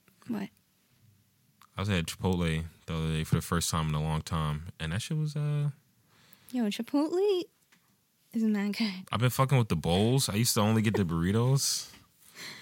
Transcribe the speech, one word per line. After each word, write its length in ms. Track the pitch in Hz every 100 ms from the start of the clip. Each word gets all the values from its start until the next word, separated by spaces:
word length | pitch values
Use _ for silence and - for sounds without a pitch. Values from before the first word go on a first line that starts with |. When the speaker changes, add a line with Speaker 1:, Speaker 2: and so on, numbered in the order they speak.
| _ _ -
Speaker 1:
What? 200 | 214 196 _ _ _ _ _ _ _ _ _ _ _ - -
Speaker 2:
I 40 |
was 80 | 101
at 160 | 92 80
Chipotle 580 | - 95 90 85 78 82 - -
the 80 |
other 160 | 82 80
day 120 | 80
for 120 | 80 85
the 40 |
first 280 | - 85 -
time 180 | 82 78
in 60 |
a 80 | 76
long 200 | 78 78
time, 420 | - 82 76 76 85 -
and 140 | 80
that 100 | 90
shit 140 | - 156
was, 200 | 151 151
uh 340 | 147 147 147 - _ _ _ _ _ - -
Speaker 1:
Yo, 120 | 247
Chipotle 760 | 214 202 233 285 311 349 415 370 320 _ _ _ _ _ _ _ _
is 100 | 233
mad 340 | 220 208 202 202
good. 140 | 220 185 -
Speaker 2:
I've 80 | 101
been 100 | 123
fucking 260 | - 131 135
with 100 | 110
the 80 | 82
bowls. 520 | 80 90 113 135 -
I 60 |
used 200 | 101 120
to 60 | 113
only 220 | 104 110
get 120 | 107
the 100 | 104
burritos. 840 | 87 82 87 110 123 135 - - - - _ _ - - - -